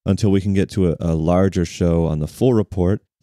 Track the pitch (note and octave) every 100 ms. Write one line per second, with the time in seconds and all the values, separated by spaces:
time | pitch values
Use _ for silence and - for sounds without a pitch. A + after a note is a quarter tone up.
0 | - F#2+ G#2+ G2 G2+ G2 F#2 - F2+ D2+
1 | E2+ D#2+ D#2 F2 F#2+ F2+ E2+ - F2 E2+
2 | E2 D#2 D2+ - B2 A#2 G2+ - F2 G#2
3 | _ _